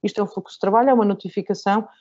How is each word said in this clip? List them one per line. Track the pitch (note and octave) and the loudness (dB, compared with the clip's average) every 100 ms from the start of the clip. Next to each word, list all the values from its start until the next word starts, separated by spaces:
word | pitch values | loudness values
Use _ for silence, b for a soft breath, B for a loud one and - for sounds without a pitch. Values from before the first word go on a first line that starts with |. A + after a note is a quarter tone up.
isto | G3+ - | -6 -4
é | |
um | G3+ | -6
fluxo | - - | -6 -12
de | - | -4
trabalho, | G3 A3 C4 | 0 2 4
é | |
uma | B3 | 4
notificação | G#3 G3 F#3 - F#3 G3 - G3+ G#3+ b | 2 -2 -6 -8 -6 -4 0 -2 -2 b